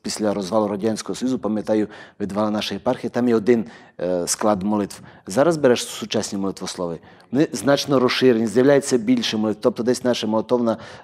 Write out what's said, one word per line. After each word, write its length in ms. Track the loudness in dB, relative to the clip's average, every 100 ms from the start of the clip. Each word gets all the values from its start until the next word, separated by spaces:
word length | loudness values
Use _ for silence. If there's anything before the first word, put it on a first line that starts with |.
після 320 | -10 -4 -2
розвалу 340 | -2 -2 0 0
Радянського 480 | 0 -2 -4 -6 -6
Союзу, 240 | -2 -2
пам'ятаю, 480 | -2 -4 0 0 -2 -8 -20 -10
видавала 320 | -6 -2 -2
наша 220 | -2 -4
єпархія, 360 | -6 -4 -4 -4
там 200 | -2 2
є 60 | 2
один, 300 | 4 2 2 -10 -20 -8
е, 260 | -2 -2 -2
склад 360 | 0 0 2
молитв. 380 | 0 -2 -2 -6 -20 -20 -6
Зараз 300 | 2 2 4
береш 280 | 4 2 0
сучасні 540 | -10 -4 -4 -4 -4
молитвослови, 600 | -4 -6 -10 -6 -6 -8 -14 -20 _
вони 160 | 0 0
значно 480 | 0 0 0 2 2
розширені, 480 | 2 4 4 4 2
з'являється 500 | 4 4 4 4 0
більше 400 | 2 0 0 -2
молитв, 220 | -2 0
тобто 220 | -2 0
десь 200 | 0 0
наша 240 | 0 -2 0
молитовна, 500 | -2 0 0 2 -2 -6 -20